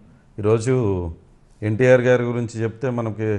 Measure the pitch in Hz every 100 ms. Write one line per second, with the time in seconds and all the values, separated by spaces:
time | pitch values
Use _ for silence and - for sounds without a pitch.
0 | - _ _ - 104 113 113 127 107 95
1 | 85 85 _ _ _ _ 104 107 127 127
2 | 123 123 120 120 117 110 110 110 135 120
3 | 113 104 110